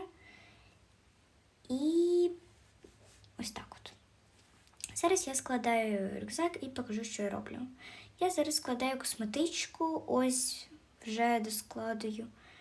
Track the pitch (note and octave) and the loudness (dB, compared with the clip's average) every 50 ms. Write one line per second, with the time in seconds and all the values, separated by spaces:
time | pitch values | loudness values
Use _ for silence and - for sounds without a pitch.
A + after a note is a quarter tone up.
0 | F#4+ - - - - - - - - - - - - - - - - _ _ _ | -6 -8 -12 -20 -20 -20 -20 -20 -20 -20 -20 -20 -20 -20 -20 -20 -20 _ _ _
1 | _ _ _ _ _ _ _ - _ _ _ _ _ - B3+ C4 D4 D#4 E4 E4+ | _ _ _ _ _ _ _ -20 _ _ _ _ _ -2 0 2 4 4 6 6
2 | F4 F4 F4 F4 F4 F4 F4 - - - - - - - - - - - - - | 6 6 6 6 6 4 2 -2 -12 -20 -20 -20 -20 -20 -20 -20 -20 -20 -20 -20
3 | - - - - - - - - - - - - - - - - - - - - | -20 -20 -20 -20 -20 -20 -12 -10 -10 -10 -10 -12 -14 -14 -18 -16 -16 -18 -18 -20
4 | _ _ _ - _ - _ - - _ - - - - - - - - - - | _ _ _ -20 _ -20 _ -20 -20 _ -20 -20 -20 -20 -14 -12 -12 -8 -6 0
5 | - E4+ F#4+ F#4+ - C4+ C4 C4 - - B3+ A#3+ A#3 A#3+ A#3 A3+ A3 A3 G#3 G3 | 2 4 4 4 2 -2 -4 -4 -2 0 0 2 4 4 4 4 4 2 2 0
6 | G3 F#3+ G3+ - G#3 G#3 - - E4 F4 E4+ - C#4 C4 - C4 B3 - G#3 A3 | 0 -2 -4 -4 -6 -6 -2 0 0 0 0 -2 -8 -6 -6 -6 -4 -4 -4 -4
7 | A#3 - - - G3+ G3 G3+ - G#3+ - - A#3+ B3+ B3+ - - - - - - | -4 -4 -4 -2 -2 -2 -2 -4 -6 -6 -8 -8 -8 -10 -10 -16 -18 -18 -18 -18
8 | - - - - F4 F#4 F4+ D#4 D4 D4+ D4+ - - C4+ B3+ B3 C4 C4 C4 C4 | -20 -14 -4 0 0 2 4 2 2 2 2 -2 0 -2 -2 0 0 0 0 -2
9 | - - - - A3 G#3+ G#3+ C#4 E4 E4+ - - - - - - E4 D#4+ D#4+ D4+ | -2 -4 -4 -2 -4 -2 0 0 0 0 0 -2 -6 -6 -2 0 0 0 0 -2
10 | - - - B3+ B3+ B3+ B3+ B3+ - - - - - - - - - _ - - | -2 2 2 4 4 4 2 2 0 0 -2 -4 -10 -16 -20 -20 -20 _ -20 -14
11 | - A3+ A3 A3+ A#3 A#3+ A#3+ A3+ G#3+ A3 G#3+ - - - - A3+ A3+ A3+ A3+ G#3+ | -8 -6 0 2 4 4 4 2 0 -2 -4 -4 -6 -6 -8 -6 -4 -4 -4 -2
12 | A3 G#3+ G#3+ A3 A#3 - - - - - - - | -4 -4 -4 -6 -8 -10 -12 -20 -20 -20 -20 -20